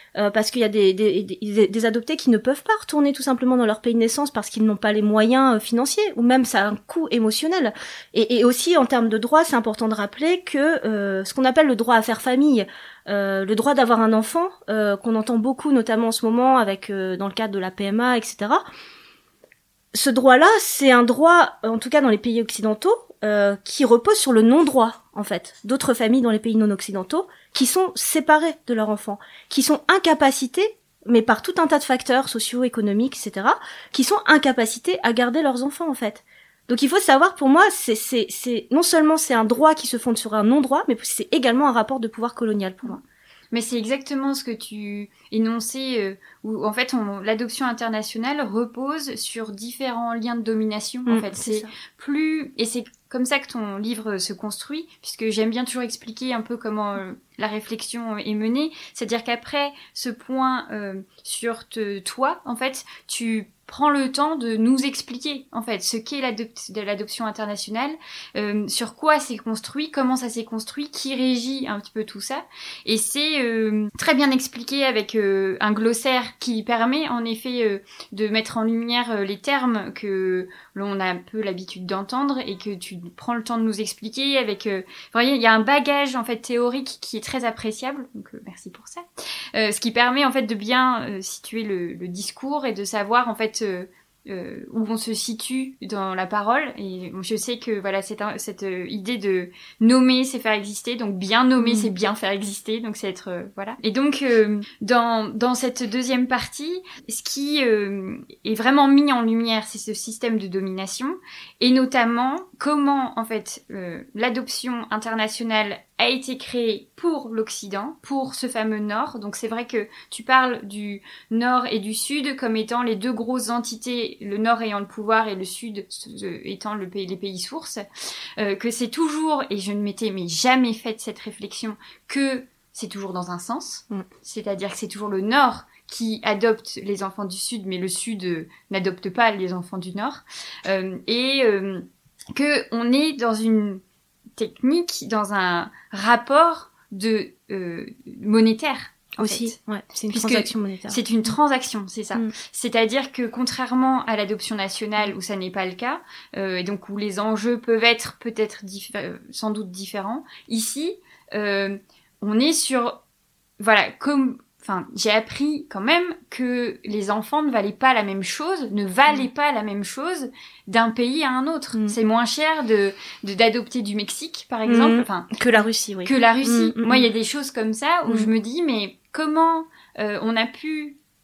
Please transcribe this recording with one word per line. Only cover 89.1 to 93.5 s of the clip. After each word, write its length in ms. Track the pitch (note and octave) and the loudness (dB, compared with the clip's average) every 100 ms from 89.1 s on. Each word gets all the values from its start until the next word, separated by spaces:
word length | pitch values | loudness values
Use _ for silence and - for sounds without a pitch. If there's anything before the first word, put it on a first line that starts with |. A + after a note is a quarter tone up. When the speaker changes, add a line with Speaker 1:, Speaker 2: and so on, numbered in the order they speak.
| - - - - - | -14 -12 -10 -6 -2
Speaker 2:
Euh, 160 | G#3+ | 0
ce 80 | G#3+ | 0
qui 120 | A#3 | -2
permet, 340 | A3+ B3 C4 C#4 | 2 2 4 2
en 60 | |
fait, 120 | C4+ | 2
de 120 | G#3+ A3 | -2 -4
bien, 520 | G#3 B3+ B3+ A#3+ - | 0 2 4 2 -4
euh, 140 | G3 | -8
situer 420 | F#3+ - - A3 | -10 -12 -10 -6
le, 300 | G#3+ F#3 F3 | -4 -4 -4
le 140 | E3+ F3+ | -8 -10
discours 580 | F3+ F#3+ - C4+ D4 C4+ | -10 -10 -8 -4 -4 -4
et 80 | |
de 100 | G3+ | -4
savoir, 460 | G3+ G#3+ G3+ A#3+ A#3+ | -6 -4 0 2 0
en 60 | G#3+ | -2
fait, 180 | A3 | -4